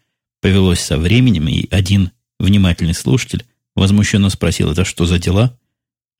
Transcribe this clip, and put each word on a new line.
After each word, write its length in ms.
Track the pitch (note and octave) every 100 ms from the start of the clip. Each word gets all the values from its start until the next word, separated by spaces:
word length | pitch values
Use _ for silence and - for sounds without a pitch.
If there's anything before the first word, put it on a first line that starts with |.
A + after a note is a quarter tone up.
| _ _ _ _
повелось 400 | G#2 G2 F#2+ F2
со 160 | - C#2+
временем, 500 | E2+ A#2 B2+ E2+ D2
и 200 | - -
один 400 | F2+ F2+ G2 F#2 - _ -
внимательный 560 | F#2+ G2+ F#2 E2+ E2+
слушатель 520 | F2 - B2+ - F#2 - _ _
возмущенно 560 | - F#2+ G2+ G2+ G#2 G2
спросил: 400 | - E2+ - E2+
"Это 140 | D2+
что 220 | F#2 - F2
за 120 | F2
дела? 400 | F2 F#2+ B2 - _ _ _ _ _ _